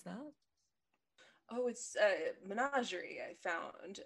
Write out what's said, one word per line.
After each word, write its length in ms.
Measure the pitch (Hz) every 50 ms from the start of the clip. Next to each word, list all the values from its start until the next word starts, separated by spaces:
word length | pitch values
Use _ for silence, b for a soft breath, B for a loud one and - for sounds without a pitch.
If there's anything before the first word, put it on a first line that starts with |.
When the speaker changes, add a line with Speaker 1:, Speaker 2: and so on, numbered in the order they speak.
| -
Speaker 1:
that? 280 | 180 180 226 294 302 285 _ _ _ _ _ _ _ _ _ _ _ _ _ _ _ _ b b b b b b -
Speaker 2:
Oh, 160 | 233 247 247
it's 280 | 240 220 - - - - -
a 460 | 208 202 185 151 160 - - - - 190
menagerie 720 | 196 233 254 277 285 262 240 - 185 175 - - - -
I 140 | - 120 117
found 680 | - - 185 170 165 - - - - - 180 196 - -